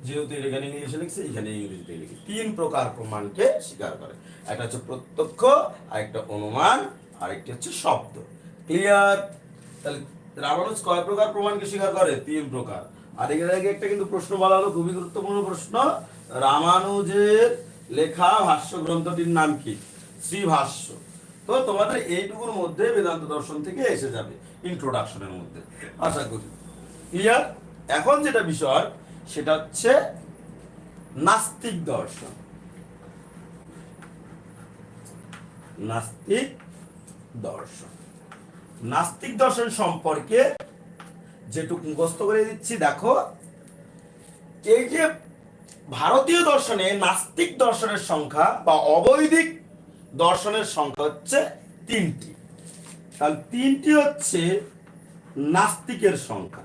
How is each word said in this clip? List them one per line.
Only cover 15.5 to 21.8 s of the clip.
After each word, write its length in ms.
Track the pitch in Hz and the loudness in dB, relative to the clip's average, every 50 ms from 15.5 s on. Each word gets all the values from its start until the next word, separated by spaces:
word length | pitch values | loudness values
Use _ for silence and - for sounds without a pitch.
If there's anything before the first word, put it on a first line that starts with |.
| 180 160 - - 202 240 269 311 - - - - - - - - | -6 -8 -8 -4 0 2 2 2 0 -2 -8 -14 -18 -20 -18 -10
রামানুজের 1400 | - 127 135 - - 147 160 170 180 185 190 196 202 202 196 170 196 202 208 208 214 220 233 240 240 - - - - - - - | -4 0 2 2 2 4 4 4 4 4 2 0 -2 -2 -2 0 2 4 6 6 8 6 6 4 4 -2 -10 -16 -20 -20 -14 -6
লেখা 400 | - 143 160 160 160 175 - 180 - - | 0 0 0 0 2 4 4 4 6 4
ভাষ্য 380 | 190 175 - - - - 190 170 | 4 4 2 2 0 -8 -8 -6
গ্রন্থটির 500 | 160 170 170 165 156 175 170 170 170 170 | -4 -2 -2 -2 -2 -2 -2 -2 0 2
নাম 300 | 170 160 156 151 147 139 - | 2 4 4 2 0 -2 -6
কি? 120 | 113 101 - - - - - - - - - - | -10 -10 -10 -12 -18 -20 -20 -20 -20 -18 -12 -10
শ্রীভাষ্য। 640 | - 170 202 202 170 160 - - - - - - - - - - - - - - - - - - | -8 -6 -2 0 2 2 2 2 -2 -6 -10 -12 -14 -14 -16 -18 -20 -20 -20 -20 -20 -20 -16 -6
তো 60 | - 233 262 - | -2 0 0 0
তোমাদের 300 | 214 196 202 | 0 0 0